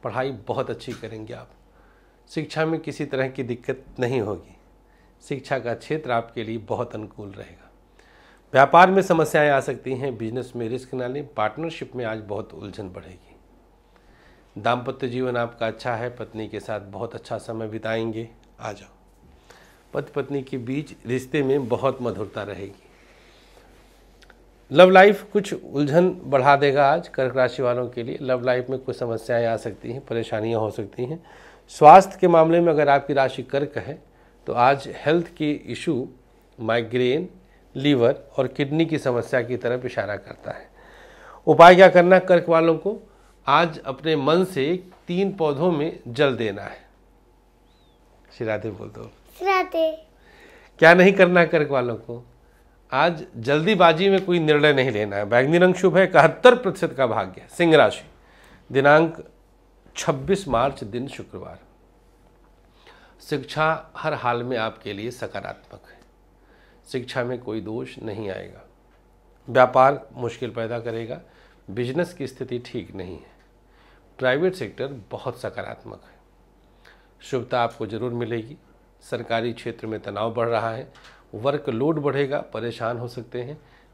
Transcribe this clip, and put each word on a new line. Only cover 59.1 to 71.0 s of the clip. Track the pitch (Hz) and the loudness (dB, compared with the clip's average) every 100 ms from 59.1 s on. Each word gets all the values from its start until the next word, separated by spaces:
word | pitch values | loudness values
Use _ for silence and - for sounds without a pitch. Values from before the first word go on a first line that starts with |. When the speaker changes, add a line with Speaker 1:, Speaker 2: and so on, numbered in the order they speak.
| 165 - _ _ _ _ _ _ - | -4 -18 _ _ _ _ _ _ -8
Speaker 1:
छब्बीस | - 139 135 190 147 | -6 -4 -4 -4 -2
मार्च, | 117 135 143 | -2 -2 -4
दिन | 110 117 135 | -10 -10 -10
शुक्रवार। | - 95 92 92 85 - _ _ _ _ _ _ _ _ _ _ _ - - _ _ | -14 -16 -16 -18 -20 -20 _ _ _ _ _ _ _ _ _ _ _ -20 -20 _ _
शिक्षा | - 143 127 151 156 160 - - | -8 -8 -6 -2 -2 -2 -8 -10
हर | 156 | -8
हाल | 143 120 120 | -4 -2 -4
में | 123 123 | -4 -4
आपके | 110 107 98 | -4 -6 -12
लिए | 101 113 | -10 -10
सकारात्मक | 123 101 101 - - - - - | -10 -10 -10 -12 -14 -20 -20 -20
है, | - _ _ _ _ _ _ _ _ - | -20 _ _ _ _ _ _ _ _ -12
शिक्षा | 131 120 135 | -10 -8 -6
में | 120 127 | -6 -8
कोई | 120 110 | -8 -10
दोष | 101 113 - - | -8 -10 -12 -14
नहीं | 113 104 104 | -12 -10 -10
आएगा। | 95 - - - _ _ _ _ _ _ _ - | -10 -14 -20 -20 _ _ _ _ _ _ _ -2
व्यापार | 123 127 131 131 143 - | 4 4 6 4 2 -6
मुश्किल | 123 120 - 127 | -10 -10 -8 -10
पैदा | 117 110 117 | -8 -8 -8
करेगा, | 117 113 | -8 -10